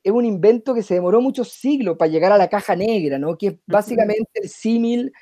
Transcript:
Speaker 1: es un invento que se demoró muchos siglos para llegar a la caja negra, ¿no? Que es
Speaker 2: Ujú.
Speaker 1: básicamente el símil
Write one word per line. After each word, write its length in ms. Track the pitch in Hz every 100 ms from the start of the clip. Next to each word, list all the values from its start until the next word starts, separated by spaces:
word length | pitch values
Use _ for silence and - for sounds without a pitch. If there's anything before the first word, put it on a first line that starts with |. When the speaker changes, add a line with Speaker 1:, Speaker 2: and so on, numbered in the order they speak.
Speaker 1:
es 80 | 190
un 140 | 226 233
invento 480 | 190 202 240 247
que 100 | 240
se 120 | 196 180
demoró 260 | 175 220
muchos 320 | 254 262 233
siglos 420 | - 262 285 208 165
para 140 | 160
llegar 220 | 160 180
a 40 | 208
la 120 | 180
caja 260 | 202 196 175
negra, 420 | 208 220 151 135
¿no? 200 | 147 170
Que 100 | 202
es 60 |
Speaker 2:
Ujú. 80 | 165 -
Speaker 1:
básicamente 640 | 202 208 233 208 214 220
el 160 | 226 196
símil 640 | - 220 233 233 240 262 -